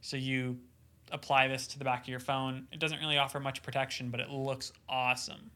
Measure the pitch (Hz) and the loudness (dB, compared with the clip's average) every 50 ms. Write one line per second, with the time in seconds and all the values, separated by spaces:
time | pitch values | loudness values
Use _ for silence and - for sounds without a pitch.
0 | - - - 135 131 131 131 131 127 127 123 123 - - - - - - - - | -8 -4 -4 -2 0 2 2 2 2 0 -2 -4 -8 -18 -20 -20 -20 -20 -20 -20
1 | - - - 147 - - 143 135 131 131 135 123 - - - 143 139 135 123 123 | -12 -8 -8 -8 0 4 6 6 6 6 4 -2 -4 -6 -8 -4 0 0 0 0
2 | - - 127 127 127 - 139 135 135 131 131 131 - - - 160 160 156 156 156 | -2 -6 -6 -6 -2 0 0 0 0 -2 -2 -4 -8 -10 -4 0 0 0 0 0
3 | 160 156 147 143 139 135 - 143 135 139 131 - - - 127 135 135 - - - | 0 2 4 4 4 4 2 -2 -2 -2 -4 -4 -8 -2 0 0 0 0 -2 -4
4 | 127 123 120 120 143 147 143 139 135 135 135 131 - - - - _ - 131 131 | -4 -4 -2 -2 -4 -4 -2 -2 0 -2 -2 -2 -4 -10 -12 -14 _ -4 -2 0
5 | 127 127 127 123 - - 78 - - - - | 2 2 2 0 0 -8 -8 -12 -14 -18 -20